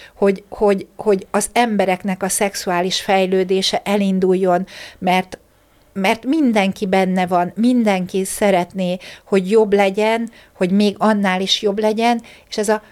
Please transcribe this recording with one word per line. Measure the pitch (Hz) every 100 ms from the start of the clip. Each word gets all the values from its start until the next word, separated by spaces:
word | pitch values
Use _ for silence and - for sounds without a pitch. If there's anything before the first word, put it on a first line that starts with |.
| - -
hogy, | 202 196 -
hogy, | - 208 196 - -
hogy | 220 196 -
az | 202 -
embereknek | - 240 208 185 180 202 185
a | 190
szexuális | - 202 - - 175 185 -
fejlődése | - 190 185 190 185 190 185 185
elinduljon, | - 208 196 185 185 185 190 180 190 - - -
mert, | 185 185 180 - _ _ _ _ _
mert | 196 190 226 240
mindenki | 320 269 220 190 190 190
benne | 190 185 185 180
van, | 180 175 -
mindenki | 240 247 214 190 180 196 190
szeretné, | - 208 185 175 190 180 180 - - -
hogy | 196 185
jobb | 226 220
legyen, | 202 196 196 214 226 233 - -
hogy | _ 185
még | 196 208 196
annál | 214 214 202 185
is | 190 -
jobb | 208 202
legyen, | 214 220 233 233 233 - _
és | -
ez | 208
a | 214 -